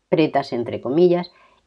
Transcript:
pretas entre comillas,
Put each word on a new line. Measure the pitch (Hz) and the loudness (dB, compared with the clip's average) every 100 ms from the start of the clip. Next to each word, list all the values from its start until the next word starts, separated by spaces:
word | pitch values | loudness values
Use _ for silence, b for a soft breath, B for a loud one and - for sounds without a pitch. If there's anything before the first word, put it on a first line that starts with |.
| - | -4
pretas | 160 151 139 - | 0 2 0 -4
entre | 120 110 104 | -6 -6 -8
comillas, | 127 156 175 175 180 b b b | -4 2 4 2 -4 b b b